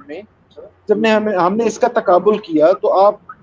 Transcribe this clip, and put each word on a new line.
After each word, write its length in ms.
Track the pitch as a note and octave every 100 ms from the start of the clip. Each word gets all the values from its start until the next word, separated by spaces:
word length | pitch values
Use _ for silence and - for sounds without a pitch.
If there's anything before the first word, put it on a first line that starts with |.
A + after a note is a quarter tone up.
| C3+
میں، 140 | D#3+ G#3+ _ _ - - _ -
جب 100 | G#3
نے 120 | A3+
ہمیں، 260 | G#3+ G#3+ F#3
ہم 200 | F3 G#3+
نے 80 |
اس 140 | A3+ G3+
کا 100 | A#3+
تقابل 500 | A#3 G3+ F3+ F#3 G#3+
کیا 340 | - D3+ F3+ G3
تو 180 | G#3+ F3+ G3+
آپ 80 | G#3 - -